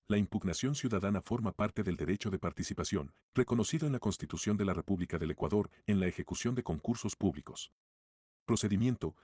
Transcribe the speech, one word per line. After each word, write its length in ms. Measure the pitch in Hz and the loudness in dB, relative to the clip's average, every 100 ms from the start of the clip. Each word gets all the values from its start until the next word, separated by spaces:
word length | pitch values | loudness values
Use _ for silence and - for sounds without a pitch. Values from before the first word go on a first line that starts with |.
| - | 0
La 100 | 104 | 2
impugnación 560 | 98 104 95 82 131 | 2 2 0 0 0
ciudadana 480 | 143 123 101 98 101 | 0 0 2 2 0
forma 300 | - 120 110 | 0 -2 -2
parte 320 | - 104 - | 0 -2 0
del 140 | 95 85 | -2 0
derecho 340 | 78 104 104 | 0 -2 0
de 80 | 95 | -2
participación, 720 | 85 - 87 - 82 95 69 - _ - | -2 -2 -4 -2 -2 -2 -2 -10 _ 0
reconocido 500 | 123 120 104 160 156 | 2 2 0 0 0
en 60 | |
la 80 | 131 | 0
Constitución 560 | 107 92 - 101 - 104 | -2 -2 -4 -4 0 0
de 80 | |
la 100 | 98 | 0
República 460 | 82 - 95 90 82 | 0 0 0 0 -2
del 120 | 80 | -2
Ecuador, 380 | 80 80 104 101 - - | -2 0 2 0 -4 0
en 140 | 101 | 2
la 80 | 92 | 2
ejecución 480 | - 90 90 120 127 | 0 -6 -4 -2 -2
de 80 | |
concursos 540 | 113 80 - 113 104 - | -2 -2 -2 -2 -2 0
públicos. 560 | 98 71 - - - _ _ _ _ _ _ _ - | 0 0 -6 -12 -14 _ _ _ _ _ _ _ 0
Procedimiento: 720 | 113 104 98 120 120 87 - | 2 2 2 2 0 -2 -6